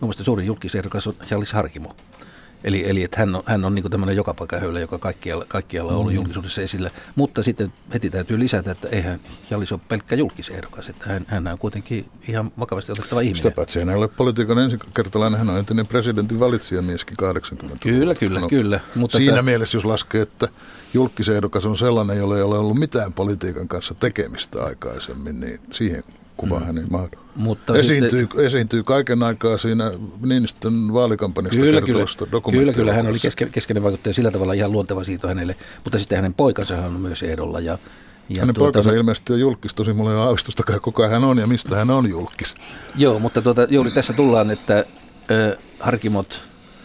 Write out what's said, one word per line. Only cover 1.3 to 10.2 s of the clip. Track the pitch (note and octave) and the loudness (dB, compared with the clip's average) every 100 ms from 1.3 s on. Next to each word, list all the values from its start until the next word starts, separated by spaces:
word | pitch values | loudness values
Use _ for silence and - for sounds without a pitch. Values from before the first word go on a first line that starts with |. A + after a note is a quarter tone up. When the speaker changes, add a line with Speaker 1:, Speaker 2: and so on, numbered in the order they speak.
| G#2 G#2 | -4 -2
Speaker 1:
Harkimo. | G#2+ D#2+ D#2 D#2+ - - - - - - - | -2 -4 -6 -14 -16 -20 -20 -20 -20 -20 -10
Eli, | G2+ G2 F#2+ | -2 0 0
eli | G2 | 0
että | F2 - | -2 0
hän | G#2 F#2 | 0 0
on, | - | -2
hän | G#2+ F#2 | 0 0
on | G2+ | 0
niinku | F#2 | -2
tämmönen | G2 F#2+ G2 | -2 0 0
joka | G2 | -2
paikan | E2+ E2 F2 | -4 -6 -6
höylä, | F#2 F2 | -4 -4
joka | E2 F#2 | -6 -6
kaikkialla, | F#2+ - F#2 E2 - | -6 -6 -6 -8 -6
kaikkialla | G2 - F2 E2 | -6 -6 -6 -2
on | F2 | 0
ollut | G#2+ | 0
Speaker 2:
Mm. | F#2+ | 0
Speaker 1:
julkisuudessa | F2+ F#2+ F2+ - | -2 -6 -8 -6
esillä. | F#2+ F#2+ F2+ - - C#3+ | -6 -6 -8 -10 -8 -2
Mutta | C#3+ - | 0 0
sitten | A2+ - G2+ - - | -2 -2 -4 -6 -10
heti | A#2 G2+ | -6 -4
täytyy | F#2 F2 A2+ | -4 -2 0
lisätä, | B2 G2+ F#2 | 0 0 -4
että | F2 C3 | -8 -4
eihän | A2 F2 F2 - - - | -4 -2 -6 -10 -20 -8
Hjallis | G#2 F#2+ | -6 -4
ole | F2+ - | -6 -6
pelkkä | A2 - | -8 -2
julkisehdokas, | A#2+ | -2